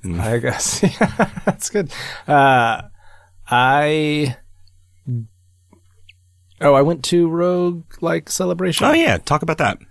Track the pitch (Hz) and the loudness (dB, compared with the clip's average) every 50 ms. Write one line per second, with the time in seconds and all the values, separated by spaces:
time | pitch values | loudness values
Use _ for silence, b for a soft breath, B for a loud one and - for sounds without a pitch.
0 | - 92 85 85 95 107 117 120 117 127 - - - - - - - 175 - - | -8 -6 -6 -4 -2 -2 -2 -2 -2 -4 -4 -4 -4 -6 -2 0 0 -2 0 0
1 | 226 - - - 220 - - - - - - - - - - 208 180 127 B B | -2 -2 0 -2 -4 -4 -4 -6 -6 -6 -6 -4 -8 -6 -4 -4 -4 -4 B B
2 | B B B B B B 147 143 139 139 131 127 117 117 113 - - - b b | B B B B B B 4 4 6 6 4 4 2 2 0 -4 -8 -16 b b
3 | b b b b b b b b - - 123 123 123 131 135 147 147 151 151 156 | b b b b b b b b -8 -2 0 2 2 4 2 2 2 0 0 0
4 | 151 151 151 151 151 131 123 - - - - _ - - _ _ _ _ _ _ | -2 -2 -2 -2 -2 -2 -4 -8 -14 -20 -20 _ -20 -20 _ _ _ _ _ _
5 | _ 135 123 117 110 107 _ _ _ _ _ _ _ _ _ _ _ _ _ _ | _ -8 -8 -8 -8 -10 _ _ _ _ _ _ _ _ _ _ _ _ _ _
6 | - - - _ _ _ _ _ _ _ _ _ 160 147 143 135 139 156 170 147 | -20 -20 -20 _ _ _ _ _ _ _ _ _ 4 4 6 6 4 2 0 -2
7 | - - 175 175 170 165 160 170 175 180 180 180 180 175 175 170 165 _ - - | -4 0 2 2 2 2 2 0 0 0 0 0 0 -2 -2 -6 -12 _ -14 -6
8 | - 165 165 165 156 - - - 185 180 180 170 185 185 156 - - 269 311 330 | -4 -2 -2 -2 -4 -6 -6 -4 -4 -4 -2 -2 -2 -2 -2 0 2 2 4 4
9 | 330 311 101 85 - - 151 151 - 160 160 - 156 104 - - - - | 4 2 0 0 0 -2 -2 0 0 -2 -2 0 0 -2 -2 -4 -12 -20